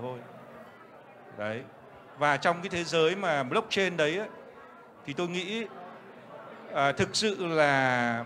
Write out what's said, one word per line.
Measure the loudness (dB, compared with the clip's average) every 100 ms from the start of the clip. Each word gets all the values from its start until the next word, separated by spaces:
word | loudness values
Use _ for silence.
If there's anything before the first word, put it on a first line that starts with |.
thôi. | -10 -10 -14 -18 -18 -18 -20 -20 -20 -20 -20 -20 -16 -8
Đấy. | -6 -6 -10 -20 -20 -20 -14 0
Và | 2 4
trong | 2 0
cái | -2
thế | -4
giới | 0 4 4 2
mà | 0 0
blockchain | 2 0 0 0 2 2
đấy | 2 0
ấy, | -6 -10 -18 -20 -20 -20 -20 -16 -8
thì |
tôi | -4 -2
nghĩ, | -2 -4 -4 -6 -10 -14 -16 -18 -20 -18 -16 -16 -16 -4
à, | 2 4
thực | 4 0 2
sự | 0 0 2
là, | 4 6 6 4 4 2 0